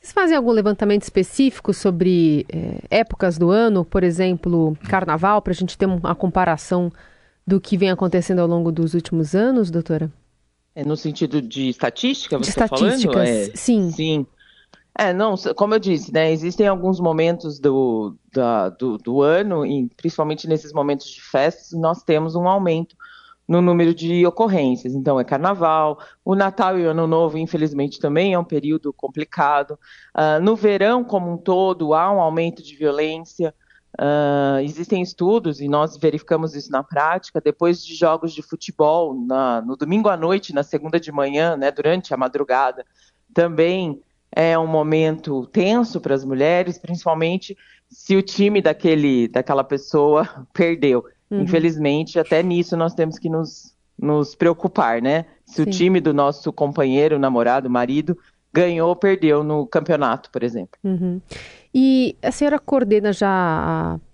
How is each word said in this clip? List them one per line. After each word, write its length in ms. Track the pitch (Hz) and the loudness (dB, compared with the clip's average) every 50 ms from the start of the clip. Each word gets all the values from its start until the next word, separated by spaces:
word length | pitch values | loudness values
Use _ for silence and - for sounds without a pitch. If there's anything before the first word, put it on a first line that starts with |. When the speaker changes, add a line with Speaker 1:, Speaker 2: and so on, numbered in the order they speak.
Speaker 1:
Vocês 100 | _ - | _ -4
fazem 240 | - 415 381 339 330 | -2 0 2 2 2
algum 160 | 285 240 233 | 2 2 2
levantamento 520 | 240 220 196 214 208 - 214 202 208 208 - | 2 2 2 0 0 0 2 2 2 0 0
específico 720 | - - 196 185 - - - 269 269 - - - - 190 | 0 -2 -2 -2 0 0 2 2 2 2 -2 -4 -4 -4
sobre, 720 | - - 202 180 165 180 185 185 175 165 160 151 147 - - | 0 0 0 0 2 2 2 4 4 4 4 2 2 -2 -4
é, 300 | - 160 165 - - - - - | -8 -8 -8 -8 -10 -10 -6 0
épocas 480 | - 220 226 226 - - 196 185 165 | 0 0 0 0 -2 -2 -2 -2 0
do 140 | 156 170 170 | 2 2 2
ano, 340 | 190 214 233 226 208 185 170 | 4 4 4 2 2 0 -2
por 180 | - - 196 180 | 0 0 0 0
exemplo, 720 | 180 170 175 185 185 180 170 - 180 175 170 160 156 156 151 - - | 0 0 0 0 0 0 -2 -2 0 0 2 2 0 -2 -4 -4 -2
Carnaval, 520 | 202 185 185 170 151 156 175 196 208 214 | -2 -2 0 0 -2 0 2 2 2 2
pra 120 | 208 - 180 | 0 -2 -4
gente 240 | - 185 175 - | -2 -4 -6 -2
ter 80 | - 196 | -2 -2
uma 300 | 190 185 175 165 - 170 | 0 0 -2 -2 -4 -2
comparação 760 | 170 - 185 - 190 180 180 160 151 - - 180 180 180 170 - - - - _ _ _ _ _ _ _ | -2 -2 -2 0 0 2 2 0 -2 -2 -2 -2 0 0 -2 -6 -10 -20 -20 _ _ _ _ _ _ _
do 160 | - 196 190 | 0 0 0
que 160 | - - 208 | 0 0 0
vem 140 | 180 202 190 | 0 2 0
acontecendo 480 | 185 185 190 180 165 180 170 - 185 180 | 2 0 0 0 0 0 0 0 0 0
ao 80 | 175 | 2
longo 240 | 170 170 170 170 165 | 2 0 0 0 -2
dos 220 | 165 165 165 160 165 | 0 0 -2 0 0
últimos 420 | 170 160 - 170 165 160 147 - | -2 -4 -2 -2 -2 -2 0 0
anos, 340 | 190 220 262 262 240 214 170 | 0 2 2 2 2 0 0
doutora? 420 | 165 170 165 - 165 156 160 156 - _ _ _ _ _ _ _ _ _ _ _ _ | -2 -4 -2 -2 -2 -2 -2 -6 -8 _ _ _ _ _ _ _ _ _ _ _ _
Speaker 2:
É, 100 | 160 143 | -8 -4
no 140 | 147 156 | -4 -4
sentido 440 | 151 - 156 147 - 170 135 139 151 | -4 -4 -8 -4 -2 -4 -2 -2 -4
de 280 | 131 113 - 131 135 131 | -4 -4 -6 -4 -4 -4
estatística, 720 | 120 - - 120 - - - 254 269 - - - 160 131 | -2 -2 -4 -4 -4 -2 -2 -2 -2 -4 -6 -6 -4 -4
Speaker 1:
De 60 | 110 | -4
Speaker 2:
você 60 | - - 135 | -4 -2 -2
tá 80 | 139 | -2
falando? 280 | - 135 131 214 214 254 | -2 0 0 2 2 2
Speaker 1:
estatísticas, 340 | 269 233 165 127 - 120 123 | 2 0 0 2 2 2 2
Speaker 2:
É, 220 | 117 110 101 101 107 | 0 0 -2 -4 -8
Speaker 1:
sim. 360 | - - - 240 214 190 170 | -6 -2 0 2 2 2 0
Speaker 2:
sim. 340 | 160 165 156 160 156 151 135 - _ _ _ _ _ _ _ _ _ _ _ _ _ | -2 -4 -2 -2 -2 -2 -4 -6 _ _ _ _ _ _ _ _ _ _ _ _ _
É, 160 | - 214 190 180 | -2 0 0 0
não, 200 | 185 214 226 190 | 0 0 -2 -2
s-, 200 | 185 - - - | -2 -4 -6 -2
como 220 | - 202 208 220 | 0 0 2 2
eu 40 | 220 | 0
disse, 320 | 190 196 175 147 110 - | 2 0 -2 -2 -2 -2
né, 200 | 143 160 160 160 | 0 0 2 2
existem 360 | 160 156 156 175 175 - 214 | 0 0 -2 -6 0 0 2
alguns 320 | 202 196 180 175 190 190 170 | 2 2 0 0 -2 0 0
momentos 600 | 175 165 160 156 160 165 170 170 170 156 147 139 | 0 0 2 2 2 0 0 -2 -6 -12 -12 -2
do, 560 | 135 143 131 135 131 123 113 110 107 101 - _ _ _ _ | 0 2 2 2 2 0 0 -2 -4 -6 -10 _ _ _ _
da, 360 | 135 127 117 117 107 95 95 | -2 0 0 0 0 -2 -2
do, 280 | 92 _ 127 127 107 | -4 _ -6 -6 -6
do 240 | 110 - 120 123 139 | -6 -6 -4 0 2
ano, 440 | 139 147 160 180 208 208 180 160 143 | 2 4 4 2 0 0 -2 -2 -2
e 220 | - 143 139 127 120 _ | -2 -2 -2 -4 -4 _
principalmente 520 | _ - 165 - - 156 151 156 151 - | _ -6 -6 -4 -2 -4 -4 -4 -6 -2
nesses 260 | 165 160 151 151 151 151 | -2 -2 -2 -2 -6 -4
momentos 340 | 156 143 143 143 139 - - | -2 -2 -2 -2 -4 -6 -16
de 120 | - - | -20 -20
festas, 560 | - - - 131 139 160 165 - - - - | -16 -4 -2 0 0 0 -2 -4 -18 -10 -6
nós 240 | 165 160 160 170 170 | -2 -2 -2 -2 -2
temos 340 | _ - 160 151 156 165 160 | _ 0 0 0 0 -2 -4
um 120 | 175 175 | -2 0
aumento 480 | 180 190 202 190 175 165 160 165 _ _ _ - - - - _ - - _ _ - | 0 0 2 0 0 0 -2 -4 _ _ _ -20 -20 -20 -20 _ -20 -20 _ _ 0
no 140 | 165 175 180 | 2 4 4
número 320 | 175 175 170 170 165 165 | 4 4 4 4 2 2
de 280 | 160 160 165 175 175 175 | 0 -2 -2 2 4 2
ocorrências. 680 | 170 175 - 226 220 190 175 139 131 127 120 - 127 131 | 2 2 2 0 2 2 2 2 0 0 -2 -4 -6 -6
Então, 260 | 139 131 147 139 131 | -2 0 0 0 0
é 40 | 120 | 0
carnaval, 720 | - 143 139 156 185 202 185 170 160 156 160 156 151 147 - - - - _ _ | 0 -2 0 0 0 0 0 0 2 2 2 0 0 -2 -6 -12 -20 -20 _ _
o 120 | - 196 | -2 0
Natal 420 | 196 196 190 196 - 202 185 190 | 2 2 0 0 0 0 0 2
e 80 | 185 170 | 2 0
o 40 | 165 | 0
Ano 160 | 156 165 165 | 0 0 0
Novo, 280 | 160 160 160 170 160 151 | 2 2 2 2 0 0
infelizmente, 640 | 160 160 165 - 160 156 156 143 139 139 143 143 - | -4 -6 -4 -2 -2 -2 -2 -2 -2 -4 -4 -4 -4
também 340 | - 165 143 160 185 196 185 | -4 0 0 2 2 2 0
é 60 | 175 | -2
um 40 | 170 | -2
período 500 | 175 165 147 135 147 156 156 - 147 135 | -2 -4 -4 -2 -2 -4 -2 -4 -8 -10
complicado. 840 | _ - 135 135 151 151 _ - 170 151 143 147 143 143 - 147 _ _ _ - - - _ _ | _ -10 -10 -8 -8 -10 _ -4 -2 0 2 2 0 -2 -4 -10 _ _ _ -20 -20 -20 _ _
Ah, 260 | - 156 156 151 156 | 0 0 2 2 2
no 160 | 175 208 226 | 2 2 0
verão, 480 | 220 196 214 202 190 190 214 240 254 240 | 2 2 2 2 4 2 2 2 0 -2
como 300 | 240 208 196 175 175 170 | -2 -4 -4 -4 -4 -8
um 40 | |
todo, 580 | 170 170 196 185 185 190 190 185 180 165 151 156 | -6 -2 0 0 2 2 0 0 -2 0 0 2
há 160 | 160 170 190 | 2 2 2
um 100 | 202 196 | 2 2
aumento 400 | 170 160 160 165 165 170 160 - | 0 0 0 0 -2 -2 -6 -8
de 140 | 156 - 147 | -20 -20 -10
violência. 760 | 139 156 147 143 147 156 156 160 160 165 - - - 175 156 - _ _ _ _ _ _ _ - | _ -2 0 0 0 -2 -2 -4 -8 -12 -18 -8 -6 -6 -6 -6 _ _ _ _ _ _ _ -8
Ah, 640 | - - 143 147 147 147 143 143 143 139 139 139 135 | -4 -2 0 2 2 2 0 0 0 0 0 0 0
existem 400 | 139 147 160 151 175 - 214 185 | -2 -4 -6 -10 -6 -4 -2 -2
estudos, 600 | 180 180 - - 175 180 220 233 233 165 147 139 | -2 -6 -4 -2 0 2 2 2 0 -2 -6 -4
e 60 | 143 | -4
nós 300 | 143 143 147 151 160 156 | -2 0 0 0 -2 -4
verificamos 560 | 147 165 160 143 151 - - 170 160 160 160 147 | -2 -2 -2 -2 -2 -4 -2 -2 -2 -2 -6 -8
isso 160 | 143 139 127 | -10 -12 -4
na 120 | 139 131 139 | -4 -4 -4
prática, 580 | _ 165 143 147 156 170 185 - - _ 160 | _ -2 -2 0 0 -2 -4 -6 -6 _ -2
depois 420 | - 151 147 _ 170 175 175 170 - | -2 -2 -2 _ 0 0 0 -2 -4
de 120 | - 165 | -16 -4
jogos 380 | 156 175 160 156 165 165 165 156 | 0 2 2 2 0 -4 -8 -8
de 100 | 156 151 | -10 -12
futebol, 720 | _ 165 - - - - - 156 151 156 170 170 151 135 | _ -12 -12 -12 -16 -2 2 2 4 4 2 0 -2 -4
na, 460 | 131 120 123 127 131 135 127 120 117 | -6 -4 -2 0 0 0 0 0 -2
no 140 | 110 120 135 | -4 -6 -6
domingo 340 | - 151 147 180 214 214 208 | -6 -2 0 0 2 2 2
à 60 | 190 | 0
noite, 380 | 165 160 170 190 196 - - 147 | 0 0 -2 -2 -2 -4 -4 -4
na 80 | 139 | -4
segunda 380 | 147 - - 147 147 160 165 170 | -4 -2 -6 -6 -4 -2 -4 -2
de 120 | 160 151 | -4 -2
manhã, 460 | 147 143 139 139 143 147 160 170 165 | -4 -2 -2 0 0 0 0 0 0
né, 140 | 143 135 143 | 0 -2 -2
durante 420 | 139 - 147 151 175 185 - - 147 | -2 0 0 0 0 0 -2 -6 -4
a 40 | |
madrugada, 680 | 127 131 127 - 143 143 127 127 131 135 127 - - - _ _ _ _ _ _ _ _ _ _ | -2 -2 -2 -2 -4 -2 0 0 2 2 0 -2 -6 -16 _ _ _ _ _ _ _ _ _ _
também 680 | - 170 170 160 156 165 170 180 190 185 160 143 - _ _ _ _ _ _ | 0 0 2 2 2 2 2 2 0 -2 -4 -6 -8 _ _ _ _ _ _
é 280 | - - 160 165 165 165 | -2 0 2 2 2 2
um 80 | 165 | 0
momento 800 | 160 156 156 151 156 156 160 160 156 156 156 - 160 143 131 123 | 0 0 0 2 2 2 2 2 2 0 -4 -6 -6 -6 -6 -6
tenso 520 | - - 214 180 190 220 240 240 233 - 170 | -2 -2 0 2 2 2 2 0 0 -4 -8
para 140 | - 165 139 | -2 -2 -2
as 100 | 135 135 | -2 -2
mulheres, 540 | 135 135 131 139 156 175 180 185 180 175 | -4 -2 0 2 2 2 2 0 -2 -6
principalmente 800 | - - 170 175 170 - 175 160 160 165 165 180 190 - - 196 _ _ _ _ _ _ _ | -10 -10 -10 -10 -4 -2 -2 0 0 0 -2 -2 -4 -6 -10 -18 _ _ _ _ _ _ _
se 260 | - - - - 196 | -20 -20 -2 2 2
o 60 | 190 | 2
time 400 | 196 196 - - 202 202 208 202 | 2 0 0 2 2 4 4 4
daquele, 680 | 156 156 156 - - 175 160 151 147 143 131 123 117 | 2 2 0 2 2 2 4 4 4 2 4 2 2
daquela 360 | 113 - 123 127 - 143 139 131 | 2 0 -2 0 0 0 0 0
pessoa 640 | - 143 139 - - - 151 143 147 147 151 165 - - 143 | -2 -4 -6 -4 0 2 2 4 4 4 2 2 -2 -6 -18
<laughs> 140 | 127 _ _ | -20 _ _
perdeu. 500 | - 175 170 170 165 147 143 123 123 - - _ _ _ _ | 0 0 0 0 0 2 2 2 2 -2 -6 _ _ _ _
Speaker 1:
Uhum. 120 | 208 202 | -4 -4
Speaker 2:
Infelizmente, 800 | 190 90 185 165 160 170 160 156 151 143 143 151 160 156 - 175 | -2 0 2 2 2 2 0 0 0 0 0 0 -2 -2 -2 -2
até 220 | 156 - 170 156 | 0 2 2 2
nisso 360 | 170 185 175 175 175 170 175 | 2 2 0 0 0 0 -2
nós 160 | 165 165 165 165 | -2 -2 -2 0
temos 260 | - 165 160 156 - | -2 -2 -2 -2 -8
que 100 | - 170 | -6 -4
nos, 460 | 160 160 160 147 - - - - _ _ _ _ _ | -4 -4 -4 -6 -10 -18 -20 -20 _ _ _ _ _
nos 380 | - - 147 151 147 143 143 - | -6 -2 0 0 0 0 -2 -2
preocupar, 640 | _ 170 170 165 - - 185 - - 143 117 117 117 | _ 2 2 2 2 -2 -2 0 2 2 2 0 0
né? 240 | 117 131 147 160 165 - _ _ _ | 0 0 0 0 -2 -6 _ _ _
Se 160 | - - - | -12 -4 -2
o 40 | 156 | -2
Speaker 1:
Sim. 60 | 175 | -2
Speaker 2:
time 280 | 190 185 175 185 190 180 | 0 0 2 2 2 2
do 140 | 139 156 147 | 2 2 2
nosso 400 | 143 143 139 143 - - 160 143 | 2 2 0 0 -4 -8 -8 -4
companheiro, 640 | - 151 143 143 - 143 135 131 139 147 156 156 143 | -2 -4 -2 0 0 0 2 2 2 2 2 2 2
namorado, 500 | 139 131 127 120 117 120 123 135 131 127 | 0 0 2 2 2 2 2 0 0 0
marido, 480 | 123 123 120 123 135 147 151 165 175 - _ _ _ _ _ _ - | 0 0 0 0 -2 -2 -2 -2 -6 -6 _ _ _ _ _ _ 0
ganhou 360 | 151 175 175 170 165 165 170 | 2 2 2 2 0 0 0
ou 60 | 175 | 0
perdeu 480 | 170 - 196 190 190 160 156 147 147 151 | 2 2 0 2 2 4 2 4 2 2
no 220 | 151 151 151 143 | 0 -2 -2 -4
campeonato, 640 | - - 160 156 156 165 143 143 123 117 - - - | -2 -2 -2 0 0 0 0 2 0 -2 -2 -6 -10
por 120 | _ 123 117 | _ -6 -6
exemplo. 360 | 123 117 110 90 - - _ - | -4 -6 -6 -10 -12 -16 _ -6
Speaker 1:
Uhum. 380 | 196 190 175 180 180 175 185 - _ - - - - - - _ _ - | -4 -4 -2 -2 -4 -4 -6 -10 _ -18 -18 -18 -20 -20 -20 _ _ 2
E 420 | 262 262 269 262 262 254 - - _ | 4 4 4 4 4 2 0 -4 _
a 100 | - - | -6 -6
senhora 260 | 262 - 285 294 294 | -2 0 0 0 0
coordena 560 | 285 _ - 285 269 247 202 214 208 202 208 196 | -2 _ 0 0 0 2 2 2 2 2 0 0
já 160 | - 208 196 | 0 0 0
há 720 | 190 185 180 170 160 160 147 165 165 160 165 165 165 160 - - | 2 2 2 0 0 0 -2 -2 -2 -2 -2 -4 -6 -8 -10 -16